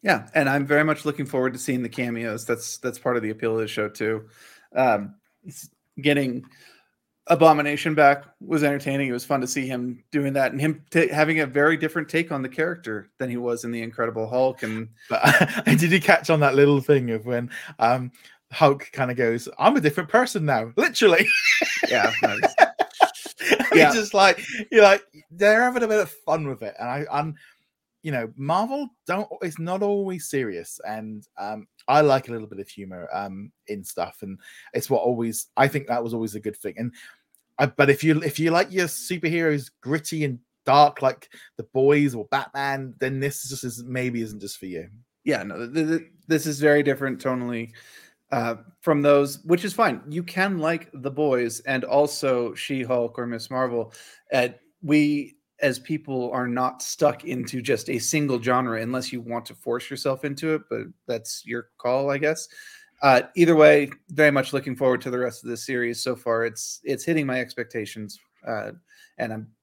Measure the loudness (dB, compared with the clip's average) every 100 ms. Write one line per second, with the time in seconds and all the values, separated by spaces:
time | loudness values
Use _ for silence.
0 | 2 0 0 0 2 0 2 2 2 0
1 | -4 -6 -4 -2 -2 -4 -4 -4 -4 -6
2 | -6 -6 -6 -8 -4 -6 -6 -8 -8 -6
3 | -2 -2 -4 -4 -2 -2 -4 -4 -6 -4
4 | -4 -4 -8 _ -20 -20 _ 0 2 2
5 | -2 -14 _ _ -20 -20 -20 _ _ -4
6 | 0 0 -2 -6 -12 _ _ _ _ _
7 | _ _ 0 6 8 6 2 -2 -2 6
8 | 6 6 -2 _ -4 0 0 0 -2 -2
9 | -2 -4 -2 -4 -2 -6 -6 -6 -8 -10
10 | _ -4 -2 0 0 0 -2 -2 _ 2
11 | 2 2 2 2 0 2 2 2 -2 -4
12 | -2 -4 -2 -4 -6 -4 -4 -4 -8 -10
13 | -10 _ -6 -4 -4 -4 -6 -8 -8 -6
14 | -6 -4 -4 0 0 -2 -8 -8 -10 _
15 | -6 0 4 4 2 0 2 2 4 2
16 | 4 4 4 4 4 6 6 4 4 2
17 | 2 -4 -4 -4 -6 -12 -16 0 2 2
18 | -4 _ -20 _ _ 4 4 4 -4 -6
19 | -4 0 0 0 -6 2 4 4 2 0
20 | 2 2 2 -2 0 0 0 0 0 4
21 | 6 6 4 2 2 0 0 -2 0 2
22 | 2 2 0 2 0 4 2 2 -8 0
23 | 0 0 -18 -8 0 0 6 8 8 6
24 | 0 4 6 4 -4 -10 2 8 8 8
25 | 0 -20 _ 0 4 6 4 2 0 0
26 | 0 -4 -2 -2 -2 -6 -10 -8 -8 -6
27 | -4 -4 -4 -8 -18 _ _ _ _ _
28 | -6 -6 -6 -8 -2 -2 -2 -4 -8 _
29 | -6 -4 -4 -8 -10 -8 -6 -2 -2 -2
30 | -4 -8 -6 -4 -4 -6 -12 -14 -10 -10
31 | -12 -16 -18 -14 -12 -12 -14 _ 2 4
32 | 6 2 0 -12 -12 -14 -16 -14 -14 -14
33 | -10 -8 -8 -12 -16 _ -12 -12 -10 -8
34 | -8 -8 -14 -14 -18 -20 -8 -8 0 0
35 | 0 -2 -4 -6 -8 0 2 0 -4 -4
36 | -4 -6 -6 -6 -10 -8 -12 -8 -8 -8
37 | -20 _ _ _ _ -2 -2 2 4 4
38 | 4 2 0 -2 0 2 0 -2 -4 -4
39 | -8 -4 -2 0 0 -2 -6 _ -6 -6
40 | -4 -4 -4 -6 _ _ 4 6 6 6
41 | -2 -2 -16 -20 -20 -18 -6 0 4 4
42 | 2 -2 -4 -4 -4 -6 -4 -4 -8 -6
43 | -4 -2 -4 -6 -10 -10 -10 -10 -8 -4
44 | -4 -4 -8 -10 -14 -12 -12 -12 -12 -20
45 | _ _ -4 -4 -4 -10 -6 -4 -2 -2
46 | -6 _ -2 -2 0 0 4 4 2 0
47 | -4 -4 -4 -4 -4 -8 -10 -16 -20 -20
48 | _ _ _ -4 -4 -6 -12 _ 0 2
49 | 6 4 4 -4 0 0 0 0 0 0
50 | -8 -8 -6 -2 -2 0 -2 -4 -6 -10
51 | -8 -2 0 2 0 -4 -4 -4 0 2
52 | 2 0 -2 0 -2 -6 -8 -6 -2 -2
53 | -2 -6 -8 -8 -8 -4 -2 -2 -6 -12
54 | -20 -20 _ 0 0 -4 _ _ 0 2
55 | 4 0 -6 _ _ _ -2 -2 -6 -8
56 | -6 -6 -4 -4 -4 -2 -2 -4 -12 0
57 | 0 0 -8 -8 -8 -8 -2 -4 -2 -6
58 | -2 -2 -2 -2 0 -2 -2 -6 -6 -6
59 | -8 -10 -8 -10 -10 -14 -6 -6 -6 -6
60 | -6 -4 -6 -6 -4 -4 -4 -10 -10 -16
61 | -8 -8 -8 -14 -10 -10 -12 _ -2 -2
62 | -2 -2 -2 -4 -8 -18 -20 -20 _ _
63 | 4 4 4 2 6 8 10 8 4 -8
64 | _ 2 4 4 -2 -4 -6 -2 0 0
65 | -2 -4 -4 -6 -12 -10 -6 -4 -4 -4
66 | -6 -6 -2 -2 -2 -6 -12 -12 -8 -6
67 | -2 -2 -2 -4 -6 -10 -10 -8 -10 -12
68 | -14 -16 _ _ -10 -8 -10 -14 _ _
69 | _ _ -8 -8 -12 _